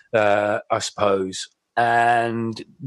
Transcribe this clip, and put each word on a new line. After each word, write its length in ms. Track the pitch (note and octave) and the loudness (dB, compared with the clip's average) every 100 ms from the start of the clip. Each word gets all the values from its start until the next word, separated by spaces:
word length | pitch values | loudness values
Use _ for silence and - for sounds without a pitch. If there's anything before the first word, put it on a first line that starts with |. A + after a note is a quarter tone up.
| _ | _
uh, 460 | A2 G#2 G#2 G#2 G#2+ - | 0 2 2 0 -2 -2
I 80 | A2 | -4
suppose. 720 | - - G#2 G2 F#2+ F#2 - _ _ A#2 | -4 -2 0 0 -2 -8 -14 _ _ -2
And 800 | A#2 A#2 A#2 A#2+ A#2 A#2 A2+ A2+ - - | 2 4 4 2 0 -4 -6 -8 -14 -12